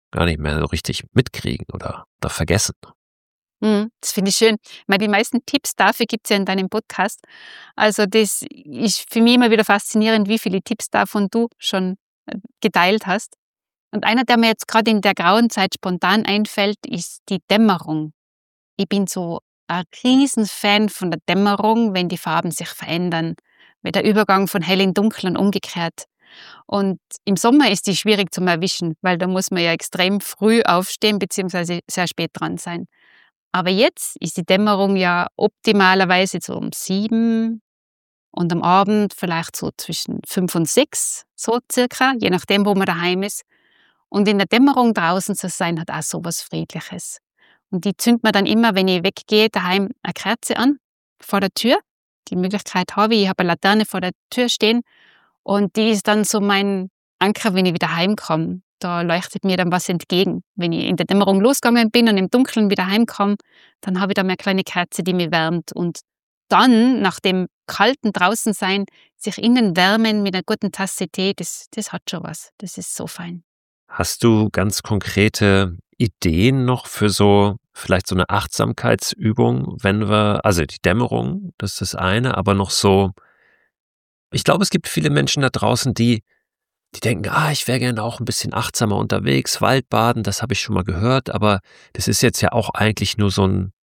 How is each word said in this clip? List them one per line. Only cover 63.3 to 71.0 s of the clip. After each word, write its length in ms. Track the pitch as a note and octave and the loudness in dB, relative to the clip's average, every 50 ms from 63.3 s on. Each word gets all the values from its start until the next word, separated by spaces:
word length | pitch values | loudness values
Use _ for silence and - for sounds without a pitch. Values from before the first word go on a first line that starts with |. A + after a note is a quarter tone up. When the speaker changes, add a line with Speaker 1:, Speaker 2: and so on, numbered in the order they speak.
| G#3 - _ _ _ _ _ _ _ _ | 0 -4 _ _ _ _ _ _ _ _
Speaker 2:
dann 200 | - G3 F#3 F3+ | -6 -4 -2 -2
habe 120 | G3+ F#3+ | -2 0
ich 40 | G3+ | 0
da 80 | G3+ F#3+ | 0 0
meine 140 | F#3+ F3+ | 0 -2
kleine 260 | - - G3+ F#3+ F#3+ F#3 | -2 -2 -2 0 0 -2
Kerze, 400 | - - F3+ F3 - - - E3+ | -2 -2 -4 -4 -4 -6 -6 -2
die 100 | F#3 F3+ | -2 0
mich 180 | F3+ E3+ D#3 | 0 0 0
wärmt. 400 | E3+ E3 D#3+ D#3+ F3 E3 - - | 0 0 0 0 -2 -4 -6 -8
Und 280 | - - F3 E3+ - - _ _ _ _ _ _ _ _ _ - | -6 -4 -4 -4 -4 -8 _ _ _ _ _ _ _ _ _ 2
dann, 520 | F#3+ F#3 A#3 C4 A#3 A3 A#3+ C4 B3+ G#3+ | 4 6 6 6 6 6 6 4 2 2
nach 180 | G3+ F3+ - - | 0 -2 -2 0
dem 280 | - F#3+ F#3 F#3 F3+ - _ _ _ | -2 0 0 0 -2 -4 _ _ _
kalten 440 | - - - G3+ A#3+ C4+ _ - G#3+ | -12 0 2 2 2 2 _ -2 -4
Draußensein, 720 | - - F3+ F#3+ A3+ - - A3+ F#3+ - G3+ F#3 G3 G3+ G3 - _ _ _ _ _ | 0 2 0 0 0 0 -2 -4 -2 -2 -2 -2 -2 -2 -4 -6 _ _ _ _ _
sich 220 | _ - G3+ - | _ -10 -10 -8
innen 400 | - - A#3 B3 B3+ A3+ F#3+ E3 | 0 2 2 4 4 4 2 2
wärmen 460 | F#3 F3+ G3 G#3+ A3+ A3+ A3 G#3+ G#3 G3+ | 2 2 4 4 2 2 2 2 0 0
mit 100 | G3 F#3 | 0 -2
einer 100 | F#3 - | -4 -2
guten 280 | - G#3+ - G#3+ F3+ | -2 -4 -2 -2 -6
Tasse 360 | - - G3 - - - | -4 -4 -6 -6 -4 -6